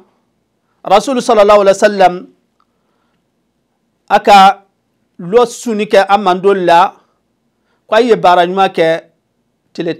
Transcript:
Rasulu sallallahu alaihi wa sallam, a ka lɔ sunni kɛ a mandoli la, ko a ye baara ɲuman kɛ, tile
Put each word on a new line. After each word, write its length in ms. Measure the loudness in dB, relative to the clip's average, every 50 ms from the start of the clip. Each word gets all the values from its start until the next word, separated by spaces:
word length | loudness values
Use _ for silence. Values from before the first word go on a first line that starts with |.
| _ _ _ _ _ _ _ _ _ _ _ _ _ _ _ _ -4
Rasulu 360 | -2 -2 -2 0 -2 -6 -4
sallallahu 400 | -2 0 0 2 4 4 2 2
alaihi 140 | 2 0 0
wa 120 | 0 -2 -2
sallam, 260 | 0 0 0 0 0 -4 -12 -20 _ _ _ _ _ _ _ _ _ _ _ _ _ _ _ _ _ _ _ _ _ _ _ _ _ _ _ _ _ _ _ _ _ _ _ -4
a 120 | -4 -2
ka 440 | 2 4 6 6 6 4 2 -2 _ _ _ _ _ _ _ _ _ _ _ -18
lɔ 280 | -10 -2 0 0 0
sunni 380 | 0 -6 -10 -10 -8 -6 -6 -4
kɛ 200 | 0 0 0 2 0
a 80 | -2 -2
mandoli 460 | -2 -4 -4 -2 -2 -2 -2 0 0
la, 300 | 0 2 2 0 -2 -4 _ _ _ _ _ _ _ _ _ _ _ _ _ _ _ _ _ _
ko 100 | _ -2
a 40 | -2
ye 140 | 0 0 0
baara 300 | 0 2 0 2 2 0
ɲuman 240 | -2 -2 -2 -4 -2
kɛ, 160 | -2 -2 -2 -2 -2 -6 -8 _ _ _ _ _ _ _ _ _ _ _ _ _ _
tile 160 | -10 -8 -8 -8